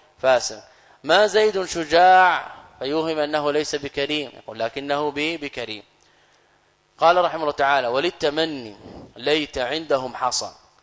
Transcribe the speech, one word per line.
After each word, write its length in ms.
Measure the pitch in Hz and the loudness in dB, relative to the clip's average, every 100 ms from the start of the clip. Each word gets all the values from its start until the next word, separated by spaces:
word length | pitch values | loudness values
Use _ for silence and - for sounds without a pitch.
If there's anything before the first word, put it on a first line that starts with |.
| _ _ | _ _
فاسق. 420 | 131 127 - 107 - _ _ _ | 2 2 2 -10 -18 _ _ _
"ما 240 | 139 180 208 | 2 4 4
زيد 380 | 208 214 190 180 | 4 2 0 -4
شجاع"، 840 | 170 151 165 185 185 180 151 - - - - | -4 2 6 8 8 6 2 -4 -16 -20 -10
فيوهم 400 | 135 156 160 156 | -4 -2 -2 -2
أنه 320 | 147 151 147 | -2 -2 0
ليس 240 | 147 151 147 | 0 -2 -6
بكريم، 560 | 143 - 139 151 131 | -6 -6 -4 -4 -6
يقول: 260 | - - 110 | -14 -16 -6
"لكنه 520 | 117 143 143 143 151 | -6 -6 -4 -2 -2
ب-، 280 | 139 156 165 | -4 -4 -6
بكريم". 420 | 147 - 110 107 - _ _ _ _ _ _ _ _ _ _ - | -10 -10 -10 -12 -16 _ _ _ _ _ _ _ _ _ _ 2
قال 280 | 165 180 170 | 4 4 2
رحمه 160 | 160 | 0
الله 100 | 151 | -4
تعالى: 360 | 143 139 143 123 | 0 0 2 0
"وللتمني"، 920 | 127 170 - 151 147 160 143 113 104 - - - - | 0 -2 -2 -2 0 -4 -4 -12 -16 -20 -20 -20 -8
ليت 420 | 131 156 143 139 | -2 -2 -2 -4
عندهم 580 | 123 156 160 139 127 113 | -4 -4 -2 -2 -2 -4
حصى. 360 | 127 - 104 - _ _ | -2 -2 -8 -12 _ _